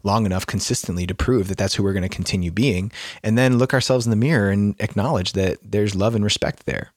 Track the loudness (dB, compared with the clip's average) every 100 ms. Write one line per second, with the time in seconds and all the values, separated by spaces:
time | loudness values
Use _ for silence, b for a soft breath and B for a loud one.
0 | 2 2 2 -2 -2 -6 -4 -4 -4 -4
1 | -4 -2 2 2 0 -2 -2 0 0 0
2 | -2 -4 -4 -2 -2 0 0 0 -4 B
3 | B B 0 2 4 4 2 0 2 0
4 | 2 2 2 2 2 2 2 0 -4 -2
5 | 0 0 -2 0 -2 -2 -4 0 0 2
6 | 0 2 0 0 -2 -4 -6 -6 -8